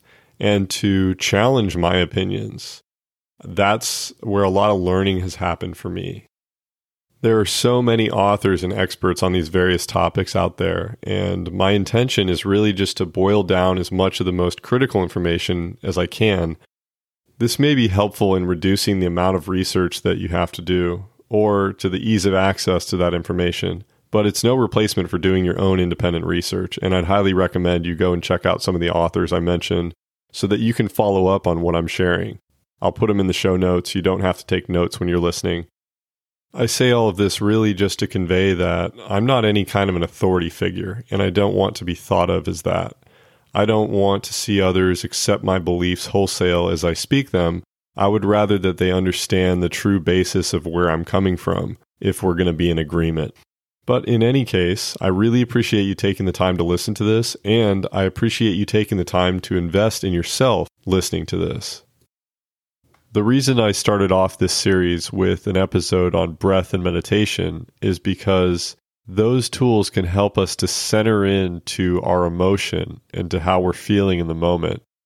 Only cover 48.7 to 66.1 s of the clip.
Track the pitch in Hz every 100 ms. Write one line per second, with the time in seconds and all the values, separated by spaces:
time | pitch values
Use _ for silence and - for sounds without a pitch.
48.7 | 87 92 92 92 - - 95 92 90 87
49.7 | - 104 98 80 90 87 95 - 87 82
50.7 | 85 87 80 85 98 95 90 - 90 -
51.7 | - _ - 98 - 92 85 90 80 85
52.7 | 82 76 85 82 80 73 - _ _ _
53.7 | _ - 123 - 117 117 135 120 92 87
54.7 | 104 - - 92 92 117 123 117 120 113
55.7 | 107 98 92 98 98 95 - 92 90 85
56.7 | 87 - 107 107 110 117 - 101 117 107
57.7 | 98 95 98 95 - 113 - 113 92 95
58.7 | 107 104 101 85 90 90 92 - 92 87
59.7 | 95 110 - 98 87 - - 131 92 82
60.7 | _ - 92 - 87 87 90 87 - -
61.7 | - _ _ _ _ _ _ _ _ _
62.7 | _ _ _ _ 107 104 135 131 123 107
63.7 | 101 - 101 98 95 95 - 92 - 104
64.7 | 92 87 85 - 95 92 90 104 92 95
65.7 | 92 - 92 90